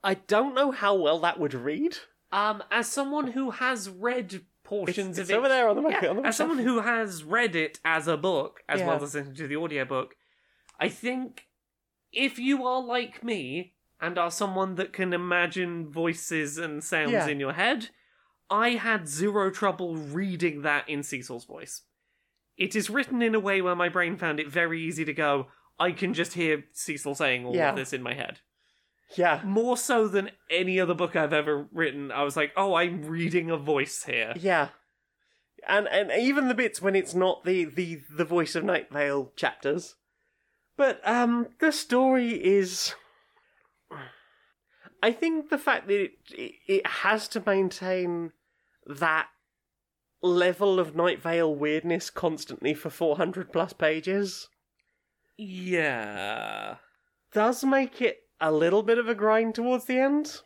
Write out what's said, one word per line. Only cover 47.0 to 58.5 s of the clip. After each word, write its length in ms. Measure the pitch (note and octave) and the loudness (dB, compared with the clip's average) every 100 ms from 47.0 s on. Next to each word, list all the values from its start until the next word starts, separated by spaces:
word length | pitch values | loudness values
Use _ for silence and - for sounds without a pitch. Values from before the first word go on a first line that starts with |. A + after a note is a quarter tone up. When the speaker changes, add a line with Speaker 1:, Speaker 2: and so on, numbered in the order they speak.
| G3 G#3+ G#3+ | 2 2 -2
Speaker 1:
to 140 | A3+ | -4
maintain 880 | G3 G3 F#3+ - F#3 F#3 F3 E3+ E3 _ _ _ _ _ - | 2 2 2 -2 -4 -2 -2 -4 -6 _ _ _ _ _ -16
that 420 | C#3 E3 D#3 - _ _ _ _ _ _ _ _ _ | -2 0 0 -2 _ _ _ _ _ _ _ _ _
level 580 | F3+ F3 F3+ F3+ G3+ F#3 | 2 4 2 2 2 2
of 160 | D#3+ D#3 | 0 0
Night 240 | F3 - | 0 0
Vale 340 | E3+ E3+ D#3+ | 0 2 2
weirdness 540 | D3 D3+ D#3 E3 E3+ - | 2 0 0 0 -2 -4
constantly 640 | - F3 D#3 - C3+ C#3 | -4 -2 -2 -10 -4 -2
for 160 | D3+ D#3+ | -2 -6
four 300 | - E3 D3+ | -2 0 2
hundred 340 | E3+ F#3 F3 | 0 -2 -4
plus 220 | E3 F3+ | -2 -4
pages 760 | - D#3 D#3+ F3+ G3 G3 - - _ _ _ _ _ _ _ _ - | 0 0 0 -2 -2 -2 -6 -16 _ _ _ _ _ _ _ _ -16
Speaker 2:
Yeah. 1400 | G#3 F#3 F#3 F3 D3+ B2 G#2 G2+ G2+ A2+ G#1+ G#1 - - _ _ _ _ _ | -12 -8 -2 2 2 0 -4 -4 -4 -4 -6 -8 -8 -12 _ _ _ _ _
Speaker 1:
does 320 | G#3+ A3 B3 | 2 2 2
make 360 | C4+ C4+ B3+ - | 2 2 2 0
it 200 | A#3 - _ _ | -2 -2 _ _
a 100 | D#3 | 2